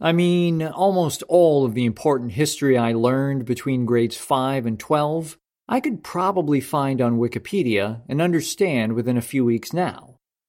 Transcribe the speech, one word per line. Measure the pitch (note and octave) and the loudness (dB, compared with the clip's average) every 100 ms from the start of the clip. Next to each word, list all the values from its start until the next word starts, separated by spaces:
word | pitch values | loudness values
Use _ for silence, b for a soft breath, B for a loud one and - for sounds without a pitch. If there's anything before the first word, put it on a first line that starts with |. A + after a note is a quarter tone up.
I | E3 | 0
mean, | E3+ F3 F3 F3 E3 | 2 2 2 2 0
almost | D#3 D#3+ G3 F#3 D#3+ - - | -4 0 0 2 0 -4 2
all | F3 E3+ D3 | 4 6 4
of | C3 | 2
the | A2 | 0
important | A#2+ G#2 D#3 C3+ A#2+ | -2 0 0 0 -2
history | G2 D3+ - C#3 B2+ | -2 -2 0 2 4
I | A#2 | 2
learned | A2+ A#2+ C3 C#3 C#3 | 2 2 2 0 -2
between | A#2 C3 - C3 A#2 | -4 -4 -2 -2 2
grades | A#2+ A#2 - | 2 2 -2
five | - C3+ C3 C3+ A#2 | -2 0 0 -2 -4
and | G#2+ | -6
twelve, | - D3+ D3 D#3+ D#3 - _ _ - | -2 0 0 -2 -8 -14 _ _ -4
I | A#3+ | -2
could | D4+ A3 | -2 -6
probably | - F3 F#3 F#3+ D3+ C#3+ | -8 -4 -2 0 2 0
find | B2+ D3+ C#3 C3 | 0 -2 0 0
on | A#2+ A#2 | 2 2
Wikipedia | A#2 A#2 - G3 C3+ G#2 G2+ A2+ A#2 | 0 -4 -4 -2 2 2 0 -4 -6
and | C#3 | -2
understand | F3 E3 - - F#3 C3 A2 | 0 0 -2 -2 0 0 0
within | A2+ A#2+ B2 | -2 0 -2
a | |
few | A2+ C3+ | -2 0
weeks | A#2+ A#2 - | 0 0 -2
now. | D#3+ E3+ - - - _ _ | -4 -4 -6 -16 -20 _ _